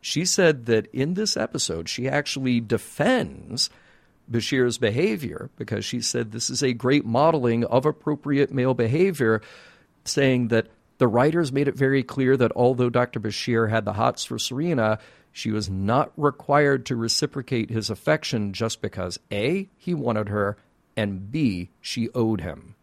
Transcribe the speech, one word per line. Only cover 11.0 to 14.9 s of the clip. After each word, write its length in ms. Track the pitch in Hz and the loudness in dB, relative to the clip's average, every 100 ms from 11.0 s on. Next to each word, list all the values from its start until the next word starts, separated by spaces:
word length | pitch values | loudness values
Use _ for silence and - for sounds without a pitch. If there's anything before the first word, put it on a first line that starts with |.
| 123 | 2
writers 440 | 113 139 165 156 | 4 4 2 0
made 160 | 135 143 | 0 0
it 80 | - | 2
very 260 | 135 135 | 2 2
clear 340 | 127 - 127 131 | 0 0 2 4
that 160 | 120 - | 2 4
although 340 | 123 127 123 | 2 4 2
Doctor 300 | 120 123 - | 2 0 -2
Bashir 500 | 107 101 - 117 113 | -6 -6 0 0 2
had 160 | 110 104 | 0 -2
the 80 | |
hots 300 | 101 120 - - | 0 0 0 -6
for 140 | 120 | -6
Serena, 580 | - 127 170 147 110 | -6 -4 -2 0 2